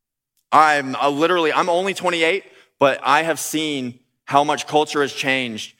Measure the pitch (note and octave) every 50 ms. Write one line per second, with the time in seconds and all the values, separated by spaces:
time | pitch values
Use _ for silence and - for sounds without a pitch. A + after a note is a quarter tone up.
0 | _ _ _ _ _ _ _ _ _ _ - C#3+ D#3 D#3 D3+ C#3+ C#3 C3 B2+ A2
1 | C3 C#3+ C#3+ C#3 D#3+ E3+ F3+ F3 D#3+ D3+ B2+ C#3 E3+ F#3 E3+ F3 F#3 G3 F#3 -
2 | F#3+ F3+ F3 E3+ D#3+ D#3+ F#3 G3 - - - - _ _ _ _ C#3 C#3 C3 -
3 | - B2 C#3 D3+ D#3+ E3 D#3 C3+ - - - D#3 D#3 D#3 D3 C3+ B2+ B2 A#2+ -
4 | _ _ _ _ _ - C3 C#3 D3 D3+ D3 C3+ - - D3+ D3+ D3+ D3+ - D3
5 | C#3+ B2+ - - - C#3 C3 C3 B2+ A#2+ A2 G#2+ - - -